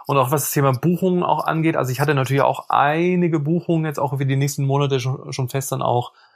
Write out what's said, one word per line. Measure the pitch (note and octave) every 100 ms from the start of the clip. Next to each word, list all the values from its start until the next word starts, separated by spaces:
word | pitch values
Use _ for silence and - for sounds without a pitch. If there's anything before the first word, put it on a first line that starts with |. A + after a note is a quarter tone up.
| -
Und | C#3+
auch | B2+
was | D3+
das | -
Thema | D3+ C#3
Buchungen | B2 E3 F3 F#3 F3+
auch | E3+ D#3
angeht, | - D#3 D#3+ D3+
also | C3
ich | B2
hatte | C#3+
natürlich | C#3 B2+ C#3
auch | B2+ C3+ -
einige | - C#3+ D#3+ F3+ F3+ F3 D#3
Buchungen | D3 F3 - D#3+
jetzt | D#3 C#3+
auch | C#3 C3+
für | C3+
die | C3+
nächsten | C#3 C#3+
Monate | C#3 C#3 C#3+ C3+
schon, | B2+ C#3 C#3+
schon | C#3 B2+
fest | C3+ -
dann | C3+
auch, | B2+ A#2+ - _ _